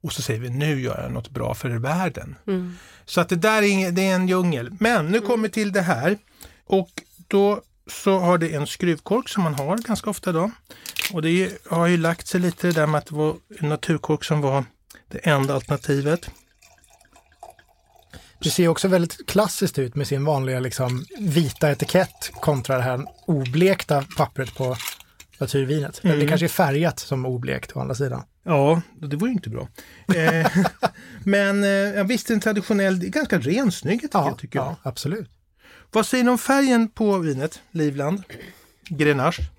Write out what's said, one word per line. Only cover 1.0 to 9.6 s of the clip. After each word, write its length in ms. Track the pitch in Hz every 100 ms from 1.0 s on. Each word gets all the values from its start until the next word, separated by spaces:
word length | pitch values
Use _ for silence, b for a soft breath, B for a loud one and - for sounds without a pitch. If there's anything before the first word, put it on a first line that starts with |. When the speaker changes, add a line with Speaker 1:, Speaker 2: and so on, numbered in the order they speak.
Speaker 1:
jag 100 | 123
något 180 | 123 117
bra 240 | 127 117
för 140 | 113 127
världen. 680 | 117 131 170 180 - - 139 -
Speaker 2:
Mm. 280 | 185 180 175 B B
Speaker 1:
Så 160 | - -
att 80 | 170
det 60 |
där 220 | 175 214 220
är 40 | 202
inge-, 240 | 196 190
det 160 | 175 190
är 80 |
en 120 | 185 185
djungel. 440 | 185 175 139 120 185
Men 260 | 220 233 156
nu 100 | 220
Speaker 2:
Mm. 120 | 208
Speaker 1:
kommer 180 | 233 220
vi 60 |
till 180 | 220 208
det 100 | 196
här. 360 | 180 123 151 208 B B B B
Och 240 | - 190 180 - _ - -
då 340 | 196 202 208 _ _ -
så 280 | - 196 190
har 180 | 175 175
det 160 | 165
en 140 | 151 143
skruvkork 600 | - 175 165 - 226 -
som 140 | -
man 100 | 170
har 240 | 143